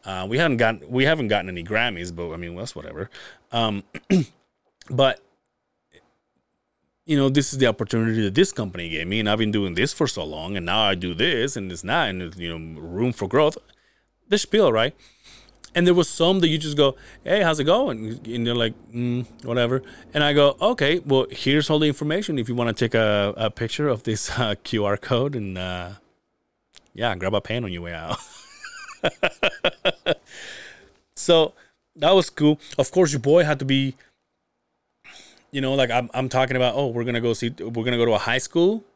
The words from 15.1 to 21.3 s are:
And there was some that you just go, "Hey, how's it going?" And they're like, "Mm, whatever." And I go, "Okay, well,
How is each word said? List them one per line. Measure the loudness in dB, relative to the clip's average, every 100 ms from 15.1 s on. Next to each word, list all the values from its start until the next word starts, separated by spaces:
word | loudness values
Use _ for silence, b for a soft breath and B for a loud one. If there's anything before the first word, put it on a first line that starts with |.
| b b b b b -6 2
And | 4
there |
was | 4 2
some | 2 2 4
that | 2
you | 0
just | -4 2
go, | 2 2 B B
"Hey, | -2 2
how's | 2 2
it |
going?" | 2 2 2 -2 -8 -10 -8
And | -4 -2
they're |
like, | 0 -2 -4 -12
"Mm, | -6 -2 -4 -6 -12
whatever." | -4 0 0 0 -4 B B
And | 0
I | 2
go, | 6 4 4
"Okay, | 0 2 0 0
well, | 2 2 2